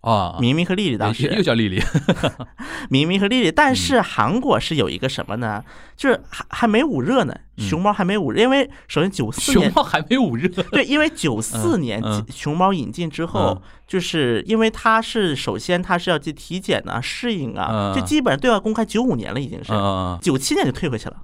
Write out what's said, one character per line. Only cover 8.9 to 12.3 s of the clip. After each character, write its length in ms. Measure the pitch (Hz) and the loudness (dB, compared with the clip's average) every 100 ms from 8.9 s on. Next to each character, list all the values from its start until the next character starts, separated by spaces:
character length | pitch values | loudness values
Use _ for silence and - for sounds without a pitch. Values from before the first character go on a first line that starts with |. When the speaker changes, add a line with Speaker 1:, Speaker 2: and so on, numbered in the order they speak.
| - | 0
Speaker 2:
先 80 | 180 | 0
九 220 | - 110 | 0 -4
四 220 | - - | -2 2
年。 180 | 254 170 | 4 4
Speaker 1:
熊 20 | - | 2
猫 60 | |
还 200 | - 156 156 | 2 0 2
没 80 | 254 | 2
捂 160 | 214 | 2
热。 140 | 117 175 180 180 | 2 -2 -2 0
Speaker 2:
对， 120 | - | 0
因 140 | 247 285 | 2 2
为 100 | 311 | 2
九 320 | 311 151 117 | 0 -2 -2
四 380 | 113 - 110 240 | -4 -2 0 2
年 220 | 127 104 | 0 -2
Speaker 1:
嗯， 120 | 107 | -2
嗯。 120 | 104 107 | -2 -4